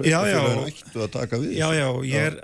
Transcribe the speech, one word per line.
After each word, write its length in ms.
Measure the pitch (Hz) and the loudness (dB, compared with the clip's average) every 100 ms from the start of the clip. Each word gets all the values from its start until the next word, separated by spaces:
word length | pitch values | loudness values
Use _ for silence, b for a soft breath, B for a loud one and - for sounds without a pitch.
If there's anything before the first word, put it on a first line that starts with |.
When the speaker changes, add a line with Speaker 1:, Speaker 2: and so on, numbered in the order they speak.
| 160 | 2
Speaker 1:
Já, 160 | 165 | 4
já. 140 | 202 180 | 4 2
Speaker 2:
sveitarfélögin 460 | 135 120 139 - - | 2 0 -2 -10 -10
ættu 140 | 120 | -6
að 60 | 107 | -4
taka 240 | - 113 117 | -4 -2 -2
við 140 | 151 | -2
Speaker 1:
Já, 140 | - 156 | 0 0
Speaker 2:
þessu. 80 | 160 | 2
Speaker 1:
já, 120 | 135 123 | 0 -2
ég 160 | 135 143 | -2 0
Speaker 2:
Já. 40 | 156 | 0
Speaker 1:
er 100 | 151 | -2